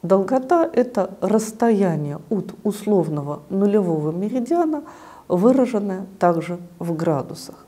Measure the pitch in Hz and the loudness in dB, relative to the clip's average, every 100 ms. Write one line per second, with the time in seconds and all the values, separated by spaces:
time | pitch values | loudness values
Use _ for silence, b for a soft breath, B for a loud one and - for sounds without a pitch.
0 | 175 190 190 262 262 349 330 - 247 220 | 4 2 4 0 2 2 2 0 0 0
1 | 185 190 190 214 214 - 233 208 190 156 | -4 -4 0 0 0 0 2 4 2 0
2 | 147 143 - 208 - - 208 202 - 202 | -4 -8 -6 -6 -6 -6 -6 -4 2 2
3 | 160 151 143 147 - 190 202 214 185 160 | 2 -4 -6 -8 -6 0 2 2 2 0
4 | 151 165 208 254 240 339 320 302 294 B | -2 -2 -4 -4 0 0 0 -2 -8 B
5 | B B B 180 220 262 247 220 202 190 | B B B 2 4 4 2 0 -4 -6
6 | 190 - 175 165 156 175 175 - 170 160 | -10 0 2 2 -2 -10 -12 -10 -6 -2
7 | 165 147 - - - - | 0 -2 -4 -12 -16 -20